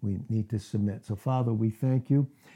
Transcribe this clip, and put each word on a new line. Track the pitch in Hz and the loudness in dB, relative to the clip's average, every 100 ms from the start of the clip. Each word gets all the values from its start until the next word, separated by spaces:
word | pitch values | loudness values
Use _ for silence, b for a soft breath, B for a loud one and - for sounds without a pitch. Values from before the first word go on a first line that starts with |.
We | 110 98 - | -2 -4 -2
need | 110 104 | -2 -2
to | 107 | -4
submit. | - 110 101 95 - | -4 -2 0 -2 -6
So, | 107 | -6
Father, | - 131 120 | 0 0 0
we | 110 113 | 2 0
thank | 110 131 131 - | 0 0 0 2
you | 139 139 B B | 2 2 B B